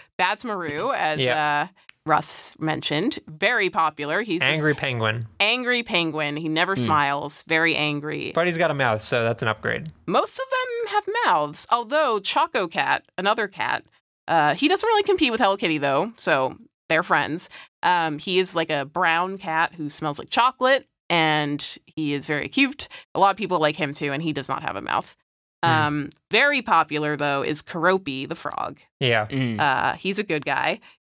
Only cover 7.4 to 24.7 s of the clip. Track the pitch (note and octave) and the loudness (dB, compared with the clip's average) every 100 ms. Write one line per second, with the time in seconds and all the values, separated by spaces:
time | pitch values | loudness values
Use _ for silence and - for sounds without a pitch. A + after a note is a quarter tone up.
7.4 | - E3 E3 - D3 D3 D3+ D3 - - | -2 2 2 2 0 -2 -6 -6 -4 -2
8.4 | F3 E3 E3+ C#3+ B2+ A2 - B2+ A#2 A#2 | 0 2 0 2 2 0 0 0 0 0
9.4 | A2 A2 A2+ A#2+ D#3+ - - B3 - - | -2 -2 -2 -4 -6 -12 -2 0 0 -4
10.4 | C5 B4+ B4+ A#4 A4 G#4 G#4 A4+ A4 E3+ | -4 -4 -4 -6 -4 -2 -2 -2 2 2
11.4 | D3 D3+ - A#3+ A3+ D4 D4 G#3+ G3 - | 0 -4 -2 -2 -2 0 0 0 0 0
12.4 | E4 B3 F3+ - C#3 C#3 - - F#3+ A3+ | 0 0 -2 0 0 0 -4 -4 0 0
13.4 | G#3 - A#2 B2 - _ _ _ - E3 | -2 -4 -4 -4 -6 _ _ _ 0 2
14.4 | D3+ F3+ D4+ F#4 G#4+ G#4+ G4+ F#4 C4+ A3+ | 4 2 2 2 2 2 2 2 2 2
15.4 | G#3 G3 F3+ D#3 C#3+ C#3 G3+ A3+ - D3 | 2 2 0 0 2 2 0 -2 2 2
16.4 | C3 - - _ - D#3+ F3+ E3 C#3 E3 | 2 -4 -20 _ -2 0 2 2 2 -4
17.4 | - - - _ - F3+ D#3+ D3 G3 F3+ | -8 -16 -20 _ 0 2 0 -4 -2 0
18.4 | F#3 E3+ E3 D3+ C#3 E3+ F3+ E3 F3+ F#3+ | 0 0 -2 -2 -4 0 2 2 0 -6
19.4 | F#3+ D#3+ E3+ F3 D3 - D#3 C#3+ - - | -4 0 -2 -2 -8 -6 -4 -6 -4 0
20.4 | A#3+ - B3+ C4+ - _ - F3 D#3+ D3+ | 0 2 2 2 0 _ -2 2 2 2
21.4 | D3 C#3+ - - _ - D3+ C#3+ C3 D3 | 0 -2 -4 -8 _ -6 -2 -2 -2 -4
22.4 | - - C4+ C#4+ - - - - G3 G3 | -2 0 0 0 -14 -16 -8 2 4 4
23.4 | G#3+ F3 D3+ D3+ D3+ D3 D3 C#3 D#3+ D3 | 0 2 2 2 -4 -4 -4 -4 -4 -4
24.4 | C3+ C3+ - | -4 -4 -4